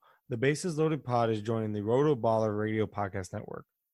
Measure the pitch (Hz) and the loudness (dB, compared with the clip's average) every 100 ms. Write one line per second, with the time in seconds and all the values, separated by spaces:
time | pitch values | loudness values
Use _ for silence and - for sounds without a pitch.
0 | _ _ - 123 135 151 185 147 160 151 | _ _ -8 0 0 0 -2 0 0 0
1 | 120 120 117 110 104 113 110 104 104 123 | 0 2 2 0 0 -2 -2 -2 0 2
2 | 151 135 113 110 110 104 107 110 104 - | 4 2 2 2 2 0 -2 0 -2 -2
3 | 101 98 90 101 - - - _ _ | -6 -4 -8 -10 -10 -12 -16 _ _